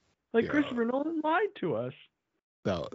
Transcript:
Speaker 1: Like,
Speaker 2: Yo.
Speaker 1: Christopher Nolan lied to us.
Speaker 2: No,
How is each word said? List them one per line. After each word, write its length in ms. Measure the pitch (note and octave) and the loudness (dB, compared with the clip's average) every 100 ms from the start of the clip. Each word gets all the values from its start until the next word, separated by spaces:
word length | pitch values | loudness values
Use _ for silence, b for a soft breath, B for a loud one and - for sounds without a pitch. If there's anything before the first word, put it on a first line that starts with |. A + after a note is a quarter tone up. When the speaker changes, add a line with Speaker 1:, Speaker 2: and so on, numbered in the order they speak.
| _ _ _ | _ _ _
Speaker 1:
Like, 120 | A#3 | 2
Speaker 2:
Yo. 60 | - | 4
Speaker 1:
Christopher 320 | D4 C#4 A#3+ | 2 0 0
Nolan 360 | A#3 C4 D#4 E4 | 0 0 -2 -2
lied 240 | D4+ F4 G4+ - | 0 2 0 -2
to 140 | F3 | -2
us. 180 | A2 B2+ - - _ _ _ _ _ | -2 -2 -8 -18 _ _ _ _ _
Speaker 2:
No, 220 | G#2+ F#2 - | -2 -2 -4